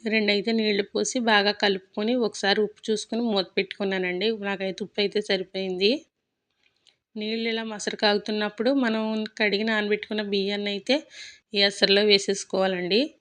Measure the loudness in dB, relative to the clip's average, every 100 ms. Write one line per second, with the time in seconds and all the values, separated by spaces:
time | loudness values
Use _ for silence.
0 | -2 0 2 0 0 0 2 0 -2 -2
1 | -2 -2 2 4 4 2 0 0 -4 -4
2 | -2 0 -2 0 0 2 0 -4 -4 -4
3 | -2 -4 0 0 -2 -4 -4 -4 -4 -2
4 | -2 -2 -2 -2 -4 -4 -6 -6 -8 -2
5 | -2 -2 -2 -2 -4 -6 -4 0 2 2
6 | -4 _ _ _ _ _ _ _ _ _
7 | _ -8 -6 -4 -2 -4 -6 -6 -6 0
8 | 2 2 0 -2 -2 0 0 2 2 0
9 | -2 -4 -4 0 0 2 0 0 0 -2
10 | -2 -6 -2 -2 0 -2 -4 -4 0 -2
11 | -2 -18 -20 -20 _ 2 2 4 4 6
12 | 6 4 2 -4 -2 0 0 0 0 2
13 | 0 -6